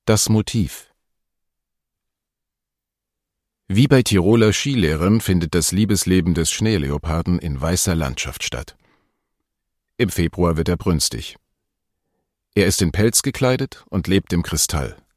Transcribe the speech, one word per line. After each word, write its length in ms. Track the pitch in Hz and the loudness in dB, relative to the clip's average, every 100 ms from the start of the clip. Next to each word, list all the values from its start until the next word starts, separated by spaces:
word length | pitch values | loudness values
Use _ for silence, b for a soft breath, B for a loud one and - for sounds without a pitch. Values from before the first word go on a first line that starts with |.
Das 240 | - 107 - | 0 0 2
Motiv. 640 | 110 107 120 78 - - _ _ _ _ _ _ _ _ _ _ _ _ _ _ _ _ _ _ _ _ _ _ _ _ _ _ _ - | 2 2 -2 -2 -6 -18 _ _ _ _ _ _ _ _ _ _ _ _ _ _ _ _ _ _ _ _ _ _ _ _ _ _ _ -2
Wie 220 | 98 139 | 2 4
bei 160 | 135 | 4
Tiroler 480 | 117 98 87 117 107 | 4 2 4 4 4
Skilehrern 680 | 98 143 131 80 78 90 110 | 2 -2 0 0 0 2 0
findet 360 | - 92 82 87 | 2 0 0 -2
das 160 | 80 | 0
Liebesleben 600 | 92 107 101 - 92 85 | 0 0 0 2 2 2
des 180 | 85 80 | 0 -2
Schneeleoparden 880 | - 110 104 69 73 76 80 85 87 | -2 0 0 -2 -4 -4 -4 -2 -2
in 200 | 82 69 | -2 -4
weißer 360 | 78 90 - 82 | -2 -2 0 -2
Landschaft 480 | 71 60 - - | -2 -6 -10 -8
statt. 320 | - 60 - - _ _ _ _ _ _ _ _ _ _ _ - | -8 -8 -10 -18 _ _ _ _ _ _ _ _ _ _ _ -4
Im 140 | 120 | -2
Februar 460 | - 82 - 90 80 | 0 -2 0 0 2
wird 120 | 80 | 0
er 80 | 87 | -2
brünstig. 600 | - 82 - 58 - - _ _ _ _ _ _ _ _ _ _ _ | 0 0 -2 -6 -10 -16 _ _ _ _ _ _ _ _ _ _ _
Er 140 | - 95 | 0 2
ist 120 | - | 2
in 120 | 90 | 0
Pelz 300 | 87 110 - | 2 0 0
gekleidet 640 | 143 - 127 127 131 - - | -2 -2 0 0 -4 -10 -8
und 160 | 95 82 | -6 0
lebt 260 | 95 - | 0 0
im 120 | 87 | -2
Kristall. 520 | 85 78 - 78 65 - _ | -2 -2 -2 -2 -6 -10 _